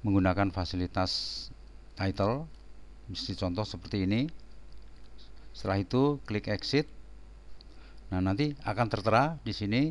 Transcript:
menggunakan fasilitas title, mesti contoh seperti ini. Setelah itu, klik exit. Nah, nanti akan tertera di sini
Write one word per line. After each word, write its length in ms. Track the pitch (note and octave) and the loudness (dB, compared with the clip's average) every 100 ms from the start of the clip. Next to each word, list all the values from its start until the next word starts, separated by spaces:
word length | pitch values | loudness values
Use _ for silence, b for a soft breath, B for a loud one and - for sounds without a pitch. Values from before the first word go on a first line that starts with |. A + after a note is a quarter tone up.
| G#2+ | 6
menggunakan 480 | G2 F#2 F2+ G2 | 6 6 6 2
fasilitas 960 | F#2+ F2 F#2 F2+ - F#2 - - - - - - - - - | 0 -2 0 0 2 0 0 -4 -6 -10 -14 -16 -16 -16 -2
title, 480 | F#2+ F#2+ G2+ C3 D#3+ - - - - - - | -2 2 2 2 -4 -12 -14 -14 -14 -14 -10
mesti 240 | F2+ - | -8 -6
contoh 320 | F#2 F#2 F2 G#2+ | -2 0 0 -2
seperti 400 | F2 - G2+ F#2 | -6 -2 0 4
ini. 240 | A2 D3+ - - - - - - - - - - - - - | 4 2 -4 -12 -14 -12 -12 -12 -12 -12 -12 -12 -12 -12 -6
Setelah 240 | G2 G2 | 2 2
itu, 400 | F#2+ B2 C#3+ C#3+ - | 4 4 4 2 -2
klik 160 | G#2+ G#2 | -2 0
exit. 400 | G2+ - C#3 D#3 - - - - - - - - B B B - | -2 2 2 2 -6 -14 -14 -16 -16 -12 -12 -12 B B B -4
Nah, 80 | F#2 | 2
nanti 320 | F#2+ G2 D3 C#3+ | 2 4 2 0
akan 260 | - G2+ A#2 | -2 0 2
tertera 500 | G#2 G2+ A2 D3 D#3+ | 2 6 6 4 0
di 80 | A2+ | -6
sini 320 | G2+ G2+ A2+ D3+ | -2 0 2 2